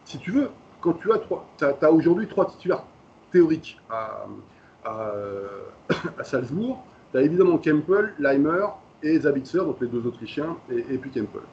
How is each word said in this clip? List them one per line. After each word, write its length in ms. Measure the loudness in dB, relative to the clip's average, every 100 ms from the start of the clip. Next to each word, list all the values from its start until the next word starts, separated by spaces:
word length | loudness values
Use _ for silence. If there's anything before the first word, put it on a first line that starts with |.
| -16
si 140 | -12
tu 120 | -2
veux, 180 | 0 0 -4 -20 -4
quand 120 | -2
tu 180 | 0 2
as 60 | 0
trois, 320 | 0 -8 -8 -2
t'as, 160 | 0
t'as 160 | 4 6
aujourd'hui 380 | 6 6 2 2
trois 180 | 0 -2
titulaires 380 | -2 -4 -4 -6 -20 -20 _ _
théoriques 460 | 4 6 2 -4 -18 -10
à... 360 | -8 -6 -10 -12 -14 -18 -20 -20 _ -10
à, 260 | -8 -6 -6 -6 -8 -10 -12 -16 -10 -6
<coughs> 280 | -4 -6 -10
à 60 |
Salzbourg, 580 | -6 -4 -4 -4 -4 -6 -12 -20 -4
t'as 100 | 2
évidemment 360 | 2 4 4 4
Kempel, 560 | 2 2 2 2 0 0
Leimer 480 | 2 2 2 0 -2 -6 -18 _
et 160 | 0 2
Sabitzer, 380 | 2 0 -2 -2
donc 240 | -2 -2
les 60 | -4
deux 200 | -4 -4
Autrichiens, 480 | -6 -8 -6 -6 -8 -6
et, 60 | -6 -4
et 40 | -6
puis 140 | -6
Kempel. 300 | -6 -6 -8 -16